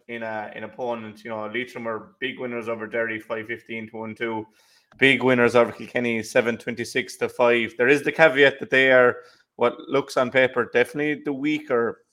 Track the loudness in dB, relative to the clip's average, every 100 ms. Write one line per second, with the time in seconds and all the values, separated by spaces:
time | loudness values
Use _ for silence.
0 | -14 -10 -8 -8 -10 -12 -14 -8 -8 -6
1 | -10 -16 -12 -10 -8 -8 -8 -8 -8 -8
2 | -10 _ -10 -8 -8 -8 -6 -8 -6 -4
3 | -4 -6 -8 -10 -8 -12 -12 -12 -12 -12
4 | -12 -8 -6 -6 -10 _ _ _ _ 2
5 | 2 4 4 4 6 6 4 0 -8 -4
6 | -2 -4 -2 0 0 -2 -6 -8 -6 -4
7 | -6 -4 -6 2 4 4 0 0 2 2
8 | 2 4 4 6 4 4 0 2 6 6
9 | 6 2 -6 _ _ -2 -2 -2 -4 -4
10 | -2 -2 0 4 2 2 0 2 0 0
11 | -4 -4 -6 -4 -2 -4 -2 -2 -2 -4
12 | _